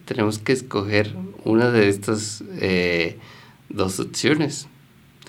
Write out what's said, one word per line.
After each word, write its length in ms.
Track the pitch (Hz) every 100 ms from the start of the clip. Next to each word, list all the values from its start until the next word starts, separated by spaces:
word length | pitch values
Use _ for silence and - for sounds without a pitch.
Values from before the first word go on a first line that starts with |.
tenemos 340 | - 113 107 107
que 140 | -
escoger 640 | 127 - 107 98 104 104 104 190 -
una 300 | - 113 123
de 160 | 120 101
estas, 560 | 98 104 110 104 - 101 90
eh, 580 | 95 92 90 85 82 - - - - - -
dos 300 | 101 95 95
opciones. 680 | - - 113 156 143 - - - _ _ _ _